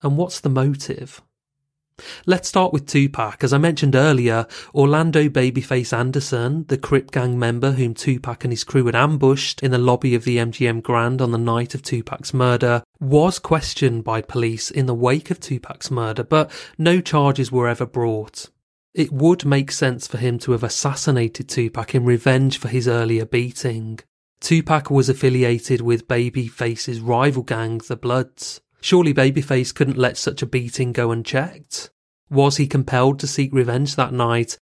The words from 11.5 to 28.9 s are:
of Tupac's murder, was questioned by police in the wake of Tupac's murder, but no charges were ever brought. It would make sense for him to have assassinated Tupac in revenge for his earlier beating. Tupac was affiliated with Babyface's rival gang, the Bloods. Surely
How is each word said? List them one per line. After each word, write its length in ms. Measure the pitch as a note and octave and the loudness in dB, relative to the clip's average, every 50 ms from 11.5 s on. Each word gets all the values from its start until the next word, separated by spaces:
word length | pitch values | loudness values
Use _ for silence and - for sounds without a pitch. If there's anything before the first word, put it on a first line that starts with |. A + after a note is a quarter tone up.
| A#2 A#2 A#2+ A#2+ - | 0 0 -2 -4 -8
of 80 | C3+ - | -10 -6
Tupac's 500 | - C3 A#2 A2+ - - - - - - | -6 -6 -6 -6 -8 -12 -12 -8 -4 0
murder, 480 | C3 B2+ B2 B2 A#2+ B2+ A#2+ A#2+ A#2 - _ _ _ | 2 2 2 2 2 2 2 2 0 -2 _ _ _
was 380 | D3 C3 C#3+ D3 E3 F#3 F3+ - | -2 2 4 4 4 4 0 -2
questioned 680 | - - D#3+ D3+ - - - - C#3+ B2+ A#2 A2+ A2+ | -2 -2 -2 -2 -2 -4 -4 0 0 0 0 -2 -4
by 180 | A#2 A2+ A2 | -4 -4 -4
police 500 | G#2+ - - B2 A#2 A2+ A2+ A2+ - - | -6 -4 -4 -2 -2 -2 -2 -4 -8 -6
in 160 | - C#3+ C3 B2+ | -2 -2 -2 0
the 80 | B2 | 0
wake 340 | A#2 B2 B2 C3+ D3+ D3 - | 0 2 2 0 0 -2 -4
of 100 | F3+ - | -8 -8
Tupac's 520 | - - C3+ B2 - - - - - - | -6 -6 -8 -8 -8 -12 -16 -14 -8 -6
murder, 320 | C3+ A#2+ A#2 A2 A2 A#2 A#2+ | -4 -4 -2 -4 -4 -6 -2
but 260 | - D#3+ D#3 D3+ D3+ - - - - - - | 2 2 2 2 0 -4 -14 -20 -16 -6 0
no 200 | D#3 E3+ F3 F#3 | 2 4 4 4
charges 520 | F3 - D#3+ D3+ C#3+ C#3+ C3+ C#3 C3 A2+ | 2 2 2 4 4 4 2 0 -2 -2
were 160 | B2+ B2 A#2+ A#2+ | 0 0 0 0
ever 180 | A#2 - B2+ | 0 -2 -4
brought. 640 | A#2+ - B2+ A#2 A#2 A2 G#2+ G#2+ - - - - - _ _ _ _ _ _ _ _ _ | -4 -2 -2 -2 0 -2 -4 -6 -10 -14 -18 -18 -18 _ _ _ _ _ _ _ _ _
It 160 | E3 D#3 - | -2 -2 -2
would 340 | D3+ C3 D3+ E3 F3+ F3 - | 0 2 4 4 4 4 2
make 260 | C#3+ C#3 C#3 C#3 C3+ | 0 0 0 0 -2
sense 360 | - - D3 C3 B2 A#2+ - - | -4 -2 -2 -2 -2 -4 -8 -10
for 100 | - A2+ | -8 -4
him 220 | B2 B2 A#2+ A#2 | -2 -2 -2 -2
to 140 | - - B2 | -2 -2 0
have 100 | A2+ A#2+ | 0 -2
assassinated 840 | A2+ - - - C#3+ C3+ - - D#3 C#3 B2 A#2 A2 - - C3+ - | -4 -4 -4 -4 -4 -4 -2 0 0 2 2 0 -2 -4 -8 -12 -6
Tupac 460 | - C3 A#2 A2+ - A#2+ A2 - - | -4 -4 -4 -2 -4 -8 -8 -2 -2
in 120 | C3 A#2+ | 0 2
revenge 520 | B2 A#2+ A2+ - C#3 B2+ B2+ C3+ C3+ C3 - | 4 2 4 4 2 2 4 2 2 0 -2
for 120 | - A2 | -6 -4
his 180 | A#2 B2+ A#2 B2 | -4 -2 0 0
earlier 380 | A#2 A#2 A#2 A2+ A2+ A2 A2 | 0 0 0 0 0 -2 -2
beating. 760 | A2 - B2 A#2+ B2 A#2+ - - B2+ A2+ A2+ A2 A2 A2 - - _ _ _ _ _ _ _ | -2 -2 -2 -2 -4 -8 -6 -6 -6 -6 -6 -8 -10 -12 -14 -16 _ _ _ _ _ _ _
Tupac 500 | - - E3 E3 D#3 - D#3 D3+ C#3+ - | 0 2 2 2 4 2 0 0 0 2
was 200 | C#3 C3+ B2+ C3+ | 2 4 4 4
affiliated 720 | C3 - - C3 B2+ B2+ B2 A#2+ A#2+ A2+ - - C3 A2+ | 2 2 2 2 4 4 4 2 2 0 0 -2 -2 0
with 260 | A#2 A#2+ A#2 A2+ - - | 2 0 0 0 0 -2
Babyface's 920 | B2+ A#2+ A#2+ A#2+ - C3 A#2+ A2 - - B2 A#2 A#2 - - - A#2+ A2+ | -2 0 0 -2 -2 -4 -6 -6 -6 -6 -4 -4 -4 -4 -8 -8 -8 -6
rival 420 | A2+ A#2+ A#2+ A#2+ C3 D3 C#3 B2+ B2 | -2 0 2 2 2 2 2 0 -4
gang, 340 | - A#2+ A2+ A2+ A2+ A2+ A2+ - - | -4 -4 -4 -4 -4 -6 -6 -6 -8
the 80 | B2 | -10
Bloods. 640 | - - A#2+ B2 C3 B2+ - _ - - - - - _ _ _ _ | -6 -4 -2 0 0 -2 -4 _ -14 -14 -14 -14 -16 _ _ _ _
Surely 320 | - - | 0 2